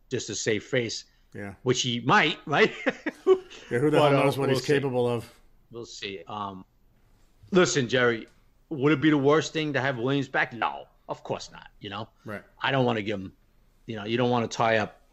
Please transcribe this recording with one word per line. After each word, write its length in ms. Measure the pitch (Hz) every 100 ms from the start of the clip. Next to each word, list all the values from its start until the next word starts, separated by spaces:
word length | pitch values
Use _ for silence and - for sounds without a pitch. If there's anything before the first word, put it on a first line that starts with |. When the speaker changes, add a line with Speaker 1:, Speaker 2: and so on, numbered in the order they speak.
| _
Speaker 1:
just 160 | 117 -
to 80 | 101
save 260 | 123 104
face. 440 | - 131 113 - - _ _
Speaker 2:
Yeah. 200 | 107 101 -
Speaker 1:
Which 180 | 127 127
he 180 | 127 120
might, 380 | 120 202 160 - -
right? 260 | 147 220 -
<laughs> 240 | - - 320 - 392 370 - - -
Speaker 2:
Yeah, 80 | 120
who 120 | 151
the 80 | 147
Speaker 1:
But, 120 | 147
Speaker 2:
hell 80 | 139
Speaker 1:
uh, 40 |
Speaker 2:
knows 140 | 143 131
what 100 | 135
Speaker 1:
we'll 80 | 131
Speaker 2:
he's 100 | 147
Speaker 1:
see. 60 |
Speaker 2:
capable 320 | 139 135 123 120
of? 240 | 120 117 - _ _ _
Speaker 1:
We'll 140 | 117 110
see. 340 | - 104 95 -
Um, 380 | 107 101 92 - _ _ _ _ _ _ _ -
listen, 360 | 180 170 143 117
Jerry, 380 | 127 120 113 - _ _ _ -
would 220 | 151 143
it 80 | 151
be 100 | 156
the 60 | 151
worst 340 | 135 156 156
thing 220 | 160 151
to 60 | 135
have 180 | 135 120
Williams 300 | 127 139 127
back? 240 | 156 156
No, 300 | 113 80 69 - _ -
of 140 | -
course 280 | - 98 -
not, 160 | - - -
you 80 | 101
know? 180 | 101 113 _
Speaker 2:
Right. 180 | 110 98 - -
Speaker 1:
I 80 | 123
don't 140 | 135 120
wanna 160 | 113
give 180 | 104 98
him, 120 | 92 - _ _ _ _ -
you 100 | 110
know, 80 |
you 120 | 104 117
don't 140 | 123
wanna 180 | 120 113
tie 300 | - 113 110
up 220 | 101 - _